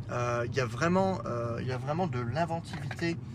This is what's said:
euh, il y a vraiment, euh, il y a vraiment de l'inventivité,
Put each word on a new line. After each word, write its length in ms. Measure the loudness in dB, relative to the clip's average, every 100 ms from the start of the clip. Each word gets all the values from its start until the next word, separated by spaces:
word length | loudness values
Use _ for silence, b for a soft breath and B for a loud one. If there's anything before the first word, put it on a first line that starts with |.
| -4
euh, 360 | -2 0 0 0
il 80 | 0
y 40 |
a 40 | 0
vraiment, 540 | 2 4 6 4 2 -2
euh, 320 | -2 -2 -2
il 60 | -2
y 40 |
a 60 | -2
vraiment 300 | 0 0 0
de 120 | 0
l'inventivité, 960 | 0 0 0 -2 -4 -6 -6 -2 0 -2 B